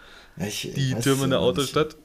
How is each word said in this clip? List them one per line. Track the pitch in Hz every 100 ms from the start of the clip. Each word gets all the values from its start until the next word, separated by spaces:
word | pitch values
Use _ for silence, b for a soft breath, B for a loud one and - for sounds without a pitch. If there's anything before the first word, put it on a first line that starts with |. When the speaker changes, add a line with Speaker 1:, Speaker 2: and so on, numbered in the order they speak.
| B B B - 104
Speaker 1:
Ich | 107 - -
Speaker 2:
die | 131
Speaker 1:
weiß | 120
Speaker 2:
Türme | 123 135 135
in |
der | 127
Speaker 1:
ja | 107
nicht. | 127
Speaker 2:
Autostadt. | 135 147 156 -